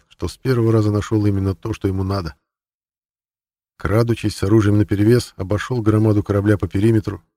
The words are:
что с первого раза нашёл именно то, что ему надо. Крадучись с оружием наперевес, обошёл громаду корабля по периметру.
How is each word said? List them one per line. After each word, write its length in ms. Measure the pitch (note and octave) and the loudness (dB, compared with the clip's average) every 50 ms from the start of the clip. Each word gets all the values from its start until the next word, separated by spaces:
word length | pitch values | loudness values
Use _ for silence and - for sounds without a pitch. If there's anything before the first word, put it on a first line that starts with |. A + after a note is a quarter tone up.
| _ _ | _ _
что 200 | _ _ - E2+ | _ _ -10 -10
с 100 | - _ | -10 _
первого 340 | _ C3 C3 A#2+ A2+ A2+ | _ -2 0 2 2 2
раза 200 | A2+ A2+ G#2 G#2 | 2 2 2 2
нашёл 340 | G#2 G#2 G2 - A2+ G#2+ G#2 | 0 -2 -2 0 -2 0 0
именно 300 | G#2 G2+ G2 F#2+ G2 F#2 | 0 0 0 -2 -2 -4
то, 180 | - _ A2+ G#2+ | -4 _ -8 -8
что 140 | - - G2 | -2 -2 -2
ему 160 | F#2+ F#2+ F#2+ | -2 -2 -2
надо. 320 | F#2+ G2 G2 F2+ D#2 D2 _ _ _ _ _ _ _ _ _ _ _ _ _ _ _ _ _ _ _ _ _ _ _ _ _ _ _ _ | -2 -4 -4 -6 -8 -12 _ _ _ _ _ _ _ _ _ _ _ _ _ _ _ _ _ _ _ _ _ _ _ _ _ _ _ _
Крадучись 640 | _ - - G2 A2 A#2 A#2 A2+ - - G#2+ - - | _ -6 -2 0 0 0 0 -2 -2 -4 -6 -4 -4
с 60 | - | -2
оружием 340 | G2 G#2+ A2+ G#2 G#2 G2+ G#2 | 2 2 2 4 4 2 2
наперевес, 560 | G#2 - G#2 G2 G#2 G#2+ B2 A#2+ - - _ | 2 0 0 0 2 4 4 2 0 -4 _
обошёл 460 | - - F2+ G#2 G2+ - - B2+ B2 | -12 -6 -4 -4 -4 -4 -4 -6 -2
громаду 420 | A2 G#2+ G#2 G#2+ A2 A2 G#2 G#2 G2 | 0 2 2 2 2 2 2 0 0
корабля 360 | - G2+ G2+ G2 G#2 G#2 G2 | 0 -2 0 2 2 0 0
по 80 | - F2 | 0 -4
периметру. 560 | - G2 G2+ A2+ A#2 A2 G2 - G2 E2+ _ _ _ | -2 0 2 2 2 2 0 -4 -10 -12 _ _ _